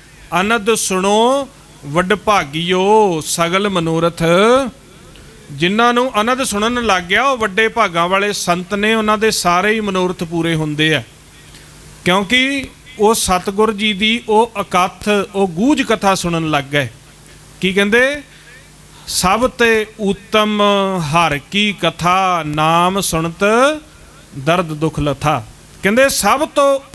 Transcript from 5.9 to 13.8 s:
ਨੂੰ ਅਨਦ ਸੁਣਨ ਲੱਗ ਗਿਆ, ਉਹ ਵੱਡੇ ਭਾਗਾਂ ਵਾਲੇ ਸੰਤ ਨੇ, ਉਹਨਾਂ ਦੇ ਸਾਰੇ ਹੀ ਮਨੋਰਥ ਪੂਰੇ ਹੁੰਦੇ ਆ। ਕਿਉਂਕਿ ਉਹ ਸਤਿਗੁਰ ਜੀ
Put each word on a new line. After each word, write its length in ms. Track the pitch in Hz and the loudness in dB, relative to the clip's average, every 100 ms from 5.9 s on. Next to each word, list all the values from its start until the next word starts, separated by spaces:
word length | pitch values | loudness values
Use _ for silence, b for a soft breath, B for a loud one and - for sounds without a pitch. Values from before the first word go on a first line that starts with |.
ਨੂੰ 260 | 240 254 208 | 2 0 0
ਅਨਦ 220 | 220 254 | 0 0
ਸੁਣਨ 440 | 247 202 220 247 226 | -2 -2 -2 0 0
ਲੱਗ 160 | 185 | 0
ਗਿਆ, 220 | 175 208 | 0 0
ਉਹ 120 | 269 254 | 0 0
ਵੱਡੇ 320 | 220 190 220 | -2 0 0
ਭਾਗਾਂ 400 | 226 202 170 175 | 0 0 0 0
ਵਾਲੇ 240 | 196 208 | 0 0
ਸੰਤ 420 | 196 - 175 180 | -2 -2 -4 -2
ਨੇ, 200 | 202 214 | -2 0
ਉਹਨਾਂ 240 | 226 214 214 | 0 0 2
ਦੇ 120 | 220 | 0
ਸਾਰੇ 440 | - 180 175 208 | 0 0 2 2
ਹੀ 60 | 220 | 0
ਮਨੋਰਥ 440 | 208 190 180 175 | -2 -2 -2 -4
ਪੂਰੇ 300 | 165 170 165 | -6 -4 -2
ਹੁੰਦੇ 400 | 160 156 147 156 | -2 -2 -2 0
ਆ। 80 | 147 113 - - - B B B - - - | 0 -4 -18 -20 -20 B B B -20 -20 -6
ਕਿਉਂਕਿ 640 | - 190 185 247 262 277 254 - - - | 0 0 0 0 0 -4 -8 -14 -12 0
ਉਹ 160 | 214 | 2
ਸਤਿਗੁਰ 580 | 226 - 180 190 196 220 | 2 0 -2 -2 0 0
ਜੀ 200 | 208 | 0